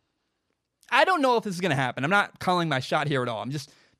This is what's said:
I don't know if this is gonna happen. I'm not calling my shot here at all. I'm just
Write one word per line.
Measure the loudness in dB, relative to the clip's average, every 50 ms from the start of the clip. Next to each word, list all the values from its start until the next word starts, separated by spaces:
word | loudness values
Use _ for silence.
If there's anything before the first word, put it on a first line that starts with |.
| _ _ _ _ _ _ _ _ _ _ _ _ _ _ _ _ _ 0
I | 4 4 4
don't | 4 4 2
know | 2 2 2
if | 2 0
this | -4 -6
is | -4
gonna | -2 0 0
happen. | 0 -2 -2 -4 -4 -2
I'm | 2
not | 2 2 2 0 -6 _
calling | -2 0 0 0 0 0
my | -2 -4
shot | -2 -2 -2 -2 0 0
here | -2 -2
at | -2 -2
all. | -6 -6
I'm | -8 -8
just | -8 -10 -12 -14 _ _ _ _ _